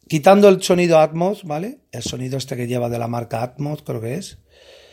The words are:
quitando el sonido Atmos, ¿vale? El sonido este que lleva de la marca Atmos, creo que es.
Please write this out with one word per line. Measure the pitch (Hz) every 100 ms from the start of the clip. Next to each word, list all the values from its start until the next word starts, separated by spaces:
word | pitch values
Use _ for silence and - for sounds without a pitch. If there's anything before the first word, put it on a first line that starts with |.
| -
quitando | 160 185 196 202
el | 190
sonido | - 180 175 156
Atmos, | 156 160 185 202
¿vale? | 170 151 208 294 _
El | 120
sonido | - 127 127 135
este | 131 123
que | 120
lleva | 123 120
de | 117
la | 117
marca | 120 117 113
Atmos, | 123 - 147 147
creo | - 120
que | 113
es. | 165 - - _ _ _ - _